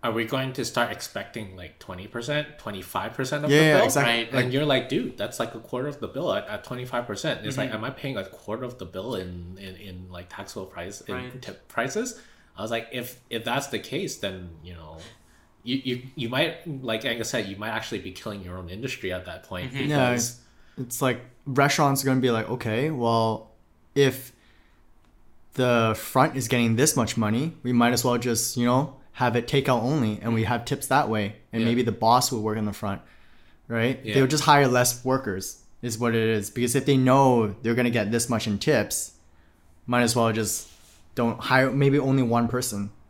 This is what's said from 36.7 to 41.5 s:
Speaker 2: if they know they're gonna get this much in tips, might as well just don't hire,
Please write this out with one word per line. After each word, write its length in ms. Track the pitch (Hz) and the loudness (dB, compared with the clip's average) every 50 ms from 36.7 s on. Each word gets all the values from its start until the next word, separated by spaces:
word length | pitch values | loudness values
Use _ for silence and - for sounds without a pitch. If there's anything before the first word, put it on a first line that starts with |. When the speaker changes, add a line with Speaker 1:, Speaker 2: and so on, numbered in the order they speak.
| 113 | 2
Speaker 2:
if 100 | 139 131 | 2 4
they 100 | - 139 | 4 4
know 580 | 131 127 131 127 135 139 131 127 117 110 104 95 - - | 6 6 6 8 8 8 8 6 6 4 2 -2 -4 -2
they're 120 | 117 117 | 0 2
gonna 160 | 113 123 120 | 2 2 2
get 200 | 113 120 104 101 113 | 2 2 0 2 0
this 160 | 117 - - | -2 0 0
much 180 | 123 110 - | -2 -2 0
in 120 | 113 104 98 | -2 -2 -2
tips, 540 | - - 151 120 104 - - - - - - _ _ - _ _ - _ _ _ _ _ - _ _ | 2 2 4 4 2 0 -2 -6 -6 -8 -12 _ _ -20 _ _ -20 _ _ _ _ _ -20 _ _
might 160 | - 123 120 120 | 0 2 2 4
as 120 | 117 120 | 4 4
well 160 | 123 117 113 110 | 4 4 2 2
just 360 | 110 110 98 - - - - - - - - - - - - - | 0 0 -2 -2 -6 -8 -12 -20 -20 -20 -20 -20 -20 -20 -12 -4
don't 240 | - 120 117 110 - | 0 0 0 0 -2
hire, 280 | - - | 0 4